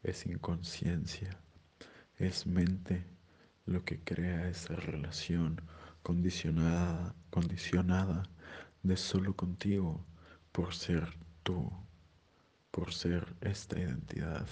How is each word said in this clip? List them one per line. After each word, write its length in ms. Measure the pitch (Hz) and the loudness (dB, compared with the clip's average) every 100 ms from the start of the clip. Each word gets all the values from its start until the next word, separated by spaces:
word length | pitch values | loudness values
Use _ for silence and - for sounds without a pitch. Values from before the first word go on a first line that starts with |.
es 240 | 85 87 - | -4 -4 -4
inconsciencia, 1120 | 85 - 85 90 - 82 87 82 - 95 - - - _ _ - - - - | -4 -2 -2 -4 -4 0 0 -2 -4 -8 -8 -16 -20 _ _ -20 -20 -20 0
es 280 | 92 - | 0 2
mente 600 | - 90 87 95 - 87 - - - - - _ - | 2 4 4 2 0 -2 -2 -16 -20 -20 -20 _ -2
lo 180 | 90 | 0
que 180 | - - | 0 -6
crea 460 | - 85 87 87 90 | -4 -2 0 0 0
esa 260 | 87 - | -4 -4
relación 880 | 82 85 78 78 - - 85 80 80 - - - - | -4 -2 -4 -4 -6 0 2 2 0 -6 -16 -18 -10
condicionada, 1120 | - 87 90 - 80 80 82 85 87 85 87 - - | -2 2 2 0 0 4 4 4 2 0 -4 -6 -2
condicionada 960 | - 85 90 - 90 90 92 95 85 95 - - - - _ | 2 2 0 2 4 6 4 4 0 -2 -8 -14 -14 -16 _
de 140 | 95 92 | 2 2
solo 400 | - 95 98 95 | 2 2 2 0
contigo, 680 | 90 90 104 101 90 80 - - - - - | -2 0 2 2 2 -2 -8 -16 -20 -20 -6
por 240 | - 87 | -2 -2
ser 420 | - - 85 82 - - - | -2 2 2 2 -8 -16 -6
tú, 260 | - 90 - 92 - - - _ _ _ _ _ _ | -2 0 -2 -6 -12 -20 -20 _ _ _ _ _ _
por 200 | - 87 | -4 -2
ser 440 | - 87 87 82 - | 0 2 2 0 -4
esta 380 | 101 101 - - | -2 -2 -2 -2
identidad. 680 | 87 64 - - 78 78 - | 0 -2 -4 -4 -2 -2 -4